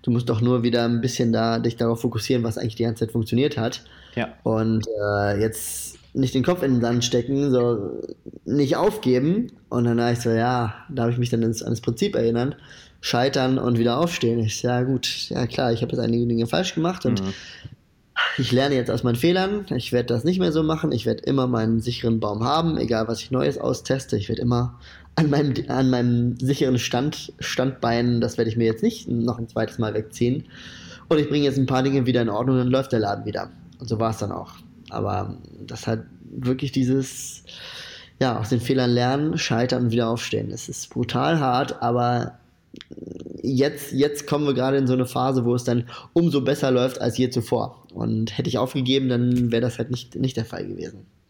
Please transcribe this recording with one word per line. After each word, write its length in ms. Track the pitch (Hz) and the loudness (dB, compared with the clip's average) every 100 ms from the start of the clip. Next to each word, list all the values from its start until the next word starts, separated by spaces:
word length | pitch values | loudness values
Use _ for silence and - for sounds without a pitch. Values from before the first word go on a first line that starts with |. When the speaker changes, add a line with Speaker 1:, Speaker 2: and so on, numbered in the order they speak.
Speaker 1:
Du 80 | - | 0
musst 180 | 117 123 | 0 0
doch 120 | 113 | 0
nur 220 | 120 123 | 2 4
wieder 220 | 120 120 | 2 2
ein 160 | 117 117 | 2 0
bisschen 320 | 123 - 117 | 0 0 2
da, 260 | 113 113 113 | 2 2 0
dich 180 | 117 120 | -2 0
darauf 240 | 117 117 | 0 0
fokussieren, 420 | 127 113 - 127 | -2 -2 0 0
was 140 | 113 - | 0 -2
eigentlich 180 | 120 110 | -6 -2
die 60 | |
ganze 200 | 117 110 | -2 -2
Zeit 80 | 113 | -2
funktioniert 440 | 120 110 117 143 139 | -2 0 0 0 0
hat. 280 | 113 - - - - - | -4 -6 -16 -20 -8 -6
Speaker 2:
Ja. 120 | 113 - | -6 -4
Speaker 1:
Und, 440 | - 110 110 110 110 107 | -2 0 2 0 -2 -4
äh, 400 | 104 101 101 101 | 0 0 0 2
jetzt 580 | 110 - - - - - - | 0 -2 -8 -10 -12 -16 -8
nicht 200 | - 127 | -2 0
den 80 | 135 | 2
Kopf 200 | 127 180 | 0 0
in 120 | 139 | 2
den 60 | 123 | 2
Sand 240 | 117 120 | 2 0
stecken, 460 | 120 123 120 139 143 | 2 0 0 0 2
so 500 | 127 120 113 95 58 - - - - | 4 2 0 -4 -8 -10 -14 -18 -14
nicht 320 | - 139 135 143 | -2 0 2 2
aufgeben." 760 | 185 - 127 127 143 196 247 - _ | 2 2 2 4 4 0 -2 -10 _
Und 160 | 120 | 0
dann 140 | 120 117 | 2 2
war 140 | 120 | 2
ich 80 | 120 | 2
so, 100 | 120 | 2
ja, 440 | 113 120 123 113 - - | 2 2 2 -2 -6 -8
da 140 | 131 | -2
habe 100 | 117 | 0
ich 60 | 120 | 0
mich 120 | 120 | 0
dann 120 | 117 | 2
ins, 200 | 113 113 | 0 0
ans 180 | - 117 | -4 -2
Prinzip 360 | - 120 202 120 | -2 -2 0 2
erinnert, 400 | 117 117 127 - - - - _ | 2 2 -2 -4 -16 -20 -20 _
scheitern 580 | - 120 131 139 127 131 | -2 2 2 2 0 2
und 200 | 120 117 | 2 2
wieder 200 | 117 120 | 2 2
aufstehen. 420 | 170 170 117 117 | 0 0 0 2
Ich 200 | 107 - | 0 0
so, 80 | 123 | 0
"Ja 140 | 123 | 0
gut, 460 | 127 127 - - - | 0 0 -2 -6 -6
ja 180 | - 123 | -4 -2
klar, 260 | - 127 | 0 0
ich 100 | 117 | 0
habe 100 | 123 | -2
jetzt 80 | 127 | -2
einige 260 | 113 117 120 | 0 2 2
Dinge 200 | 117 117 | 0 0
falsch 280 | 160 185 | 0 -2
gemacht 320 | - 165 180 127 | -2 -2 0 -2
und 140 | 110 | 0
Speaker 2:
Mhm. 120 | 190 - - - - - _ _ _ - - - | -2 -8 -14 -18 -20 -20 _ _ _ -4 -2 -2
Speaker 1:
ich 140 | 123 | 0
lerne 220 | 123 139 135 | 2 4 2
jetzt 140 | 117 | 2
aus 120 | 117 | 0
meinen 140 | 123 117 | 0 2
Fehlern, 500 | 165 180 190 208 196 | 2 2 0 -2 -2
ich 180 | 131 - | -4 0
werde 140 | 123 120 | 0 2
das 160 | 117 | 0
nicht 140 | 151 185 | 2 2
mehr 140 | 180 | 2
so 100 | 156 | 2
machen, 300 | 156 160 165 | 0 0 0
ich 140 | 123 110 | 0 0
werde 180 | 110 | -2
immer 220 | - 135 127 | 0 2 2
meinen 340 | 117 110 113 | 2 2 2
sicheren 400 | 113 117 117 113 | 0 -2 0 0
Baum 240 | 107 104 | 0 -2
haben, 340 | 123 151 165 151 | 0 2 0 0
egal 300 | 117 113 110 | 0 0 0
was 120 | 110 | -4
ich 100 | - | -2
Neues 280 | 131 143 139 | 0 0 0
austeste, 580 | 123 131 - 131 - - | -2 -2 -2 -2 0 -4
ich 120 | - | -2
werde 140 | 113 | -2
immer 360 | 120 120 123 - - - - - | 2 2 0 -6 -20 -20 -8 0
an 140 | 147 | 4
meinem, 240 | 143 147 123 117 | 4 2 0 -2
an 220 | 127 131 | 2 4
meinem 480 | 123 123 120 120 120 | 4 4 4 2 0
sicheren 400 | 131 139 135 123 | 0 2 2 2
Stand, 540 | - 120 147 - - - | 2 0 -2 -4 -12 -10
Standbein, 800 | - - 131 131 117 117 123 120 | -6 0 -2 0 0 2 2 2
das 180 | 117 - | 0 0
werde 120 | 113 | 0
ich 60 | 113 | 2
mir 100 | 113 | 2
jetzt 160 | 110 | 4
nicht 240 | 226 - - | 0 0 -4
noch 300 | 120 117 117 | -2 0 -2
ein 100 | 113 | -4
zweites 300 | - 110 - | -4 -4 -2
Mal 160 | 110 | -2
wegziehen. 500 | 107 107 - 120 143 - - - - - - - | -2 -6 0 2 2 -4 -18 -18 -18 -18 -20 0
Und 100 | 151 | 2
ich 100 | 147 | 2
bringe 160 | 147 | 2
jetzt 140 | 143 131 | 2 2
ein 80 | 131 | 2
paar 160 | 131 | 2
Dinge 240 | 135 135 123 | 2 2 2
wieder 160 | 120 | 2
in 60 | 113 | 2
Ordnung, 280 | 104 127 127 | 0 2 2
dann 100 | 123 | 4
läuft 240 | 131 131 | 2 2
der 80 | 117 | 0
Laden 240 | 101 104 | 0 -2
wieder." 260 | 107 95 92 - - - | -4 -6 -8 -16 -20 -14
Und 80 | 117 | -4
so 100 | 110 | 0
war's 200 | 113 107 | 0 -2
dann 120 | 101 | -4
auch. 200 | 87 - - - - - | -6 -10 -18 -20 -20 -10
Aber 460 | 110 101 98 98 92 - - 104 | -4 -2 -2 -4 -10 -16 -18 -14
das 200 | 113 - | -8 -4
hat 160 | 113 - - - | -4 -6 -20 -14
wirklich 400 | - 123 131 135 | -6 -2 -2 -2
dieses, 720 | 135 127 135 131 - - - - - - - - - - - | 0 2 2 -2 -10 -14 -16 -20 -18 -16 -16 -16 -18 -20 -2
ja, 180 | 131 113 | 0 0
aus 120 | 107 | 0
den 100 | 123 | -2
Fehlern 300 | 120 131 123 | 2 2 4
lernen, 480 | 120 123 139 151 165 | 2 2 0 0 -2
scheitern 480 | - 113 123 123 123 | 0 0 2 2 2
und 40 | |
wieder 180 | 113 113 | 2 0
aufstehen. 420 | 117 - 113 107 | -2 -2 -4 -4
Es 160 | - - | -8 -10
ist 220 | 117 - | -12 -8
brutal 500 | - 123 123 143 165 | -6 -2 0 2 2
hart, 420 | 135 123 131 - | 2 0 0 -2
aber 560 | 120 123 120 120 117 - _ _ _ - - - - - - - | 0 2 2 0 -2 -10 _ _ _ -20 -18 -16 -14 -14 -14 -6
jetzt, 500 | 127 131 143 147 - | -2 2 2 0 -6
jetzt 340 | 131 143 147 - | 0 0 0 -4
kommen 200 | 147 147 | 0 2
wir 80 | |
gerade 220 | 123 131 139 | 2 2 2
in 100 | 131 | 2
so 60 | |
eine 140 | 127 123 | 2 0
Phase, 380 | 127 131 131 | 0 0 2
wo 100 | 120 | 2
es 100 | 123 | 0
dann 240 | 123 120 117 - - | 0 0 -2 -14 -2
umso 300 | 170 170 143 | 2 2 2
besser 280 | 123 139 135 | 0 0 2
läuft 300 | 127 127 127 | 4 2 0
als 160 | 117 117 | -2 0
je 120 | 123 | 0
zuvor. 560 | 123 - 120 113 - - | 0 0 -2 -2 -8 -16
Und 420 | 90 113 110 110 - | -4 -2 0 -2 -2
hätte 120 | - | -2
ich 100 | 120 | 0
aufgegeben, 500 | 127 143 127 135 131 | 0 0 2 2 2
dann 420 | 120 123 123 120 | 2 2 2 2
wäre 120 | 117 | 2
das 160 | 123 - | 0 -2
halt 120 | 117 | -6
nicht, 240 | 123 - - | -6 -8 -4
nicht 200 | 127 117 | -4 -2
der 80 | |
Fall 220 | 113 - 98 | -6 -8 -8
gewesen. 400 | 92 - 98 - _ | -8 -10 -14 -20 _